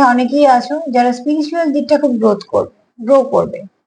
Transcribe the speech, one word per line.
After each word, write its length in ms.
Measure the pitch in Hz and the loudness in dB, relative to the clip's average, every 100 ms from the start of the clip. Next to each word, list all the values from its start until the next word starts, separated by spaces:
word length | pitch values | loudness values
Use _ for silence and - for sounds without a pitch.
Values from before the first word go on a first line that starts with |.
অনেকেই 420 | 262 247 247 285 285 | 4 2 0 2 4
আছো 280 | 247 240 302 320 | 4 0 -6 -2
যারা 220 | 247 247 | 0 0
স্পিরিচুয়াল 540 | 240 294 311 302 339 320 | -2 -4 -4 -2 -4 -2
দিকটা 240 | 285 - 294 | -2 0 0
খুব 140 | 294 233 | 0 0
গ্রোথ 200 | 220 208 | 0 0
করবে, 340 | - 202 - _ _ - | -4 -4 -4 _ _ -8
গ্রো 200 | 226 269 | 0 2
করবে, 360 | 240 - 170 - 196 _ | 2 -2 -4 -8 -16 _